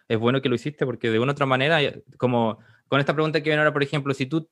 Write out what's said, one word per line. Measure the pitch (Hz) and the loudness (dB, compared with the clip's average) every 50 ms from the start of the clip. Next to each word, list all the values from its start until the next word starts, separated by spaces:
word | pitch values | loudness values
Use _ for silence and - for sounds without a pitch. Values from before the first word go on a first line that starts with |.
| _ | _
es | - 117 107 | -4 -2 0
bueno | 117 120 131 135 | 2 2 2 2
que | - 127 | 0 0
lo | 120 | -2
hiciste | 113 - 147 147 - 151 | -2 -2 -6 -6 -4 -4
porque | 127 117 110 - 113 | -4 -2 -2 -2 0
de | 110 110 | 2 2
una | 123 139 | 2 0
u | 139 | -2
otra | 139 139 | -2 -2
manera, | 135 131 127 135 151 170 156 | 0 0 2 2 2 2 2
eh, | 139 - - - - - - | 0 -2 -4 -8 -16 -20 -6
como | - 131 123 123 117 113 110 104 - - - _ _ _ | -2 0 0 2 2 2 0 -2 -6 -12 -20 _ _ _
con | _ 131 139 | _ 0 2
esta | 143 175 151 | 2 0 0
pregunta | 151 156 156 151 160 | 0 0 0 -2 -2
que | 143 156 | 0 0
viene | 151 151 | 0 2
ahora, | 151 151 139 | 2 2 2
por | 147 143 | 0 -2
ejemplo, | 139 156 147 135 139 131 | -2 -2 -2 -2 -2 -2
si | - 135 | -2 -4
tú, | 131 156 160 160 - | -2 -2 -4 -4 -8